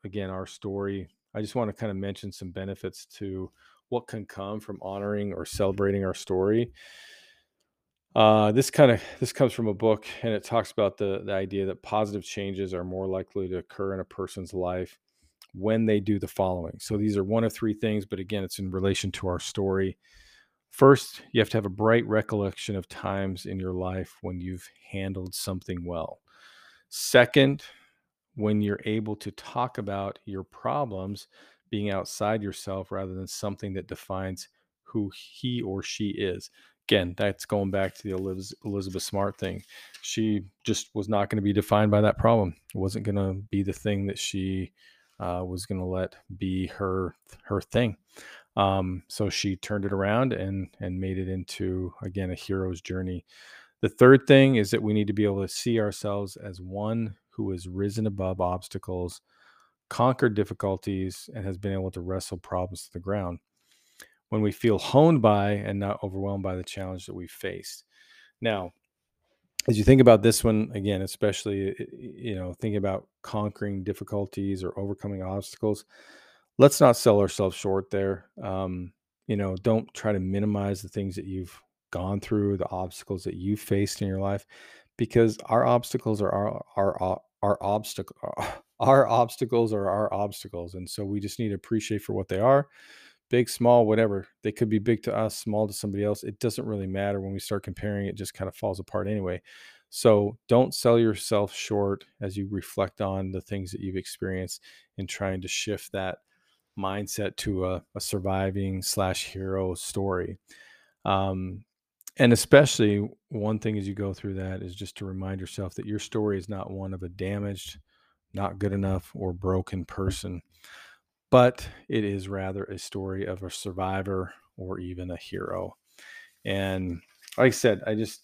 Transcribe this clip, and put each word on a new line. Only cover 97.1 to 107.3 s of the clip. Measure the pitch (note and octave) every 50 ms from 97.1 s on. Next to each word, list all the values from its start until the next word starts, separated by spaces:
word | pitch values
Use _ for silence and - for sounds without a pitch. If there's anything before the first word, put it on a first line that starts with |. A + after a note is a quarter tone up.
| G2+ G2
When | F#2+ G2 G2
we | G2
start | - - G#2+ G2+ -
comparing, | - F#2 - G2 G#2 G2+ G2+ G2+
it | G2 -
just | G2+ G2 - -
kind | - G2 F#2
of | -
falls | - - G#2 F#2 F#2
apart | F#2+ - - G2+ F#2+ G2+
anyway. | G#2+ G#2 F#2+ F2+ F2+ F2+ - - - - - - - _ _ _
So | - - - A#2 G#2+ G#2 G#2 G2+ A2 - _ -
don't | A#2+ A#2+ C3 - -
sell | - - B2 A#2 A#2
yourself | A2+ A2 G#2 - - - A2+ G2+ G#2 G2 -
short | - - - G#2+ G2+ G2+ G2 G2 G2 - _ _ -
as | G#2 G2 F#2
you | G2+ G2 G2+
reflect | G#2 F#2+ - - - - G2+ F#2 - -
on | G#2+ G2 G2 F#2+ F#2+ F#2+
the | F#2 F#2
things | - - G#2+ G2+ F#2 F2+ G2
that | -
you've | G2 F#2+ F#2
experienced | F#2+ F2+ - - - - F#2+ F#2+ F#2 F#2 F#2 - - _ - - - _ _ _ -
in | G2
trying | - - - G2+ F#2+ F#2+ F#2
to | F2+ F#2
shift | - - - G#2+ G#2 F#2 - - -
that | G2 F#2+ F#2 F2 - _ _ _ _ _ _ _ _ _ _ _ -
mindset | G2 F#2+ G2 G#2 G#2 G2 - - G2+ G2